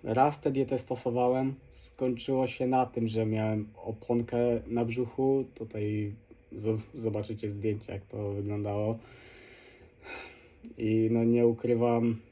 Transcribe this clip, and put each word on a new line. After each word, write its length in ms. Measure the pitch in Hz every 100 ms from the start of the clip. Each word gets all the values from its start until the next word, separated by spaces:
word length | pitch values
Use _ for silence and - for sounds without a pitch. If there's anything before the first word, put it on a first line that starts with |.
raz 360 | - 113 143 147
tę 100 | 147
dietę 280 | 135 131 131
stosowałem, 760 | - 123 127 120 123 131 135 131 -
skończyło 720 | - - - 127 120 - 131 127
się 200 | - 127
na 200 | 131 123
tym, 220 | 123 113
że 180 | 110 110
miałem 420 | 110 110 107 107 -
oponkę 640 | - 110 - 120 117 120 120 117 -
na 180 | 117
brzuchu, 600 | 117 117 120 - 135 135 131
tutaj 600 | - 107 107 104 107 104 110 _ - -
zo-, 260 | 107 107 110 -
zobaczycie 560 | 139 113 107 104 104 104
zdjęcie, 420 | 101 110 104 -
jak 140 | 98 -
to 260 | 107 101
wyglądało. 680 | 101 101 104 104 101 107 113 - - - - - - - - - - - - - - - - - -
I 300 | 110 110 110
no, 140 | 117
nie 220 | 117 120 117
ukrywam 680 | 117 120 117 120 117 117 110 -